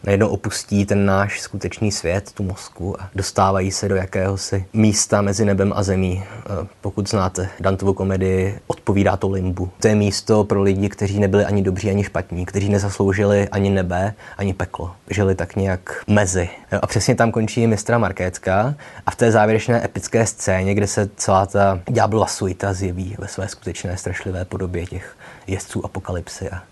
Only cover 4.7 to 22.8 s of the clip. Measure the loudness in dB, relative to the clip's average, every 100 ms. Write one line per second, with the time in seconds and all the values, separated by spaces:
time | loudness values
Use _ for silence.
4.7 | 4 4 4 2 4 4 2 2 4 2
5.7 | 2 0 2 0 -2 -6 -14 -8 -8 -8
6.7 | _ -8 -4 -2 0 0 -2 -6 -2 0
7.7 | 2 0 0 0 0 2 2 0 -4 -8
8.7 | -4 0 4 4 2 -2 0 -2 -2 -6
9.7 | 0 2 4 2 0 2 2 4 2 2
10.7 | 2 0 -2 -2 2 4 4 4 2 0
11.7 | 0 0 0 0 -4 -4 -6 -4 -2 0
12.7 | 0 -2 0 2 4 4 4 2 0 2
13.7 | 2 0 0 -2 -4 -16 -6 -4 -2 -6
14.7 | -6 -10 -12 -8 0 2 2 -2 -2 -2
15.7 | -2 -6 -12 2 2 4 0 -4 -8 -6
16.7 | -6 -2 -2 0 2 2 2 -2 0 2
17.7 | 0 0 0 0 -2 -6 -4 -2 0 0
18.7 | -4 -12 -8 -8 2 4 6 4 2 2
19.7 | 0 0 -6 -2 0 0 -2 -2 0 2
20.7 | 2 0 0 -2 -2 2 2 2 2 2
21.7 | 2 -2 0 2 2 0 -2 -4 -2 -4
22.7 | -2